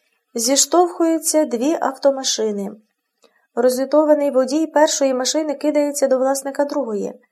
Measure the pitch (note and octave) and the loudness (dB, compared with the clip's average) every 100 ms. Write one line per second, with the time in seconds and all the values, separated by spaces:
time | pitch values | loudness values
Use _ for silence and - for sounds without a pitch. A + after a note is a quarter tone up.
0 | _ _ _ A#3+ A3+ C#4 - E4+ F4 F4 | _ _ _ -6 0 0 2 2 2 2
1 | E4 E4 D#4+ D#4 D4+ A#3 C4+ E4 B3+ C4+ | 0 0 0 0 0 0 -2 0 -2 0
2 | C#4 C4+ C4 - A3 G3+ G3+ G#3+ _ _ | 0 0 -4 -4 -4 -4 -8 -12 _ _
3 | _ _ _ _ _ - B3+ B3 C4+ D4 | _ _ _ _ _ 0 0 0 0 2
4 | D4+ D4+ C#4+ B3 B3+ D4+ D#4 D4+ D#4 - | 4 4 2 0 0 0 0 2 2 2
5 | C4+ B3+ B3+ D4+ D#4 C#4 D4 D4 D4 C#4+ | 0 0 -2 -2 -2 -2 0 0 0 0
6 | C4+ C4 C4 C#4 C#4 C4+ C#4+ D4 A#3 G#3 | 0 2 0 -2 -4 -4 -4 -2 -4 -4
7 | F#3+ G#3 _ | -6 -10 _